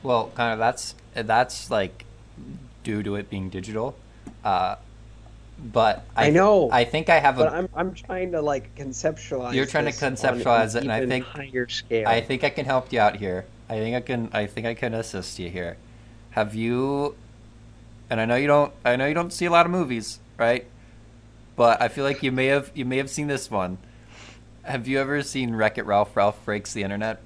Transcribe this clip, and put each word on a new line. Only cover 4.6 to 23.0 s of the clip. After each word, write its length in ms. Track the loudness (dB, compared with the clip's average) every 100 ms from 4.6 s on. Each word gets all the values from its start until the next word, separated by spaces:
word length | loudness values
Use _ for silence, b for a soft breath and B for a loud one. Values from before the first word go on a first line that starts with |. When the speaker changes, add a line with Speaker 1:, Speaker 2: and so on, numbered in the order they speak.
| 0 -4 -14 -20 -20 -20 -20 -20 -20 -16 -2
Speaker 1:
but 320 | 2 4 2 -4
I 140 | 2 6
Speaker 2:
I 20 |
know, 400 | 6 6 6 6
Speaker 1:
I 140 | 4
think 240 | 2 0 4
I 80 | 6
have 220 | 6 4
a 40 |
Speaker 2:
but 80 | 2
I'm, 160 | 2 -6
I'm 180 | -4 -6
trying 380 | -6 -10 -6 -4
to, 100 | -2
like, 340 | -2 -2 -6 -12
conceptualize 800 | -12 -4 -4 -4 -8 -6 -2
Speaker 1:
You're 120 | -2 0
trying 200 | 0 -2
to 40 |
Speaker 2:
this 120 | -2
on 100 | -4
an 280 | 0 0 0
Speaker 1:
conceptualize 360 | 4 4 4 0
it, 80 |
and 80 | -2
I 60 | -2
Speaker 2:
even 100 | 0
Speaker 1:
think 160 | -2
Speaker 2:
higher 440 | -4 -12 -8 -6 -4
scale. 380 | -8 -2 0 2
Speaker 1:
I 140 | 2
think 240 | 0 -2
I 60 | -2
can 140 | -2
help 280 | -2 -2 0
you 80 | 2
out 160 | 2 2
here. 280 | -4 -4 -8 -20 -8
I 60 | -4
think 160 | -2 -4
I 40 |
can, 300 | -4 -6 -2
I 140 | -4 -4
think 200 | -4 -6
I 60 |
can 200 | -4 -4
assist 460 | -4 -6 -8 -10 -10
you 100 | -10
here. 260 | -8 -8 -10 B B B B B
Have 240 | -4 -2
you, 640 | -2 -2 0 0 -2 -4 -6 -20 -20 -20 -20 -20 -20 -20 -20 -4
and 120 | -2
I 40 |
know 120 | 2 2
you 100 | 4
don't, 260 | 4 4 0
I 100 | 0
know 120 | 2 0
you 80 |
don't 180 | -2 -4
see 140 | -4 4
a 40 |
lot 160 | 4 4
of 60 |
movies, 480 | 2 -2 -4 -6 -14 -18 0
right? 260 | 2 2 -2 b b b b -20 -20 -20 -14 4
But 260 | 6 6
I 60 | 2
feel 160 | 0
like 180 | -2 0
you 80 | -2
may 160 | 0 2
have, 240 | 2 0
you 120 | -8
may 140 | -4
have 120 | -2